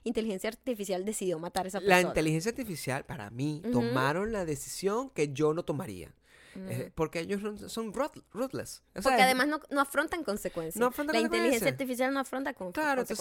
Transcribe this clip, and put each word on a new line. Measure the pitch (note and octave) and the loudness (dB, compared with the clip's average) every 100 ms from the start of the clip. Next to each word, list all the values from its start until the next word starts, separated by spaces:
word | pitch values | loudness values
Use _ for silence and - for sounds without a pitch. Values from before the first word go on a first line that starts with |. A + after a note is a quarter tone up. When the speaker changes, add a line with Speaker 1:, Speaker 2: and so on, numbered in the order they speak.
Speaker 1:
inteligencia | A3+ A#3 A3 F#3 G#3+ | -4 -2 -2 -2 -4
artificial | - - G#3+ G3 F3+ | -4 -4 -4 -2 -2
decidió | G3+ G#3+ F#3 D#3+ | -2 -2 0 -2
matar | F3 F#3+ F#3+ | -2 -4 -2
a | |
esa | G3 | 0
Speaker 2:
La | F#3+ | 6
Speaker 1:
persona? | F3+ F3 | 8 8
Speaker 2:
inteligencia | D3+ D#3+ D#3+ G3+ | 4 2 2 0
artificial, | A#3 A3+ D#3 - C3 - | -4 -6 -6 -4 -4 -4
para | - G#2 | -10 -10
mí, | A#2 D3 D3+ | -4 -4 -2
Speaker 1:
Ujú. | G#3 | 0
Speaker 2:
tomaron | A#3+ A#3 C3 C3+ E3 G#3+ | 0 2 2 2 2 0
la | G#3+ | -2
decisión | E3 C#3+ - - F#3+ A3 C4+ | -2 -4 -6 -2 0 0 -2
que | - D3 | -2 -2
yo | C3+ D3+ | 2 2
no | D#3+ | 2
tomaría. | F3 D3 G2+ F#2 D#2 - _ - - | -2 -4 -4 -10 -12 -18 _ -20 -20
Eh, | F#3+ F#3+ A#2+ - | -14 -8 -6 -6
Speaker 1:
Ujú. | - | -2
Speaker 2:
porque | D#3 E3+ | -2 -2
ellos | E3+ G3+ | -4 -4
no, | G#3 G#3 - | -4 -8 -10
son | - A3+ | -8 -6
ruth-, | F#3+ D4+ - - | -4 -4 -4 -16
ruthless. | G3 C4 B2 G#2+ - _ | -6 -6 -4 -8 -12 _
O | |
sea, | - | -2
Speaker 1:
Porque | B3+ B3+ | 4 6
Speaker 2:
es | |
Speaker 1:
además | C4 B3+ C#4+ | 6 6 2
no, | D4+ - | 0 -2
no | C#4 | 0
afrontan | C#4 C4+ D4+ F4+ | 2 2 0 -2
consecuencias. | C#4+ G#3 F#3 - D#3+ G#3+ | -4 -4 -4 -6 -6 0
Speaker 2:
No | B3 | 0
afrontan | B3 D4 | 0 0
Speaker 1:
La | A#3 | 2
inteligencia | A3+ A#3 A#3 A#3 | 2 2 4 4
Speaker 2:
consecuencias. | C4+ | 2
Speaker 1:
artificial | - C4 A#3+ C4 | 0 -4 0 0
no | C4+ | 0
afronta | B3+ C4 C#4 | -2 -4 -6
con-, | - F#3 | -6 -6
Speaker 2:
Claro, | A#3 D4+ C4 | -2 0 0
entonces | A#3 G#3 | 0 -2